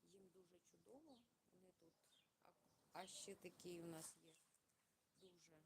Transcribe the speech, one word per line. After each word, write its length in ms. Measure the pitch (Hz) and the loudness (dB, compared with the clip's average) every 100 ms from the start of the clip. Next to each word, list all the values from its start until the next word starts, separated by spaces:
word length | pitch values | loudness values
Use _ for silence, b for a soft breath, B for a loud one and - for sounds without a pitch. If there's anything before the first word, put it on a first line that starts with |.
| 170 | -10
їм 160 | 190 185 | -8 -8
дуже 300 | 180 175 175 | -8 -10 -12
чудово, 600 | 170 175 180 254 311 247 240 - - | -12 -12 -6 -4 -4 -8 -10 -20 -18
вони 220 | 180 185 - | -14 -14 -12
тут. 140 | 165 - - - - - | -16 -16 -18 -18 -20 -10
А, 80 | - - - - - | -10 -10 -20 -20 4
а 140 | 160 190 | 6 6
ще 280 | - - | 4 4
такий 460 | 196 180 - 175 170 | 4 0 2 4 6
у 60 | 170 | 6
нас 300 | 160 165 - | 6 4 0
є 100 | 160 160 - - - - - - - - | -10 -14 -16 -20 -20 -20 -20 -20 -20 -10
дуже 380 | 185 175 160 156 | -10 -10 -10 -10